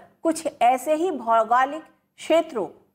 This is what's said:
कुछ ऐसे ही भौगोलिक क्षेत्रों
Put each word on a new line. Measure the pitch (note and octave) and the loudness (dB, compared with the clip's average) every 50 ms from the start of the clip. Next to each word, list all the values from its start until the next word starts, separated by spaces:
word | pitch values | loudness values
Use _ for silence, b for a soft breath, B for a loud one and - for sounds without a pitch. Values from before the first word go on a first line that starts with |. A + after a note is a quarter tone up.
| - - _ _ | -16 -20 _ _
कुछ | - E4 D#4+ D#4+ - C#4+ - - | -4 -2 -2 -2 -6 -8 -2 0
ऐसे | A3+ A#3+ C4 C4 - D#4 D#4 | 2 2 2 2 0 -2 -2
ही | D4+ E4+ F#4+ | 0 0 -2
भौगोलिक | D#4+ B3 A3+ A#3 A3+ A3+ A3 A3 A#3+ B3+ C4 C#4 D4 D#4+ D#4 - _ _ _ _ _ | -4 -4 -2 0 2 2 2 2 2 2 2 0 -2 -8 -14 -16 _ _ _ _ _
क्षेत्रों | - - - D#4 E4 E4 E4 C#4 A3 E3+ C#3+ - - _ _ | -8 -2 2 2 2 2 0 -4 -6 -6 -6 -8 -16 _ _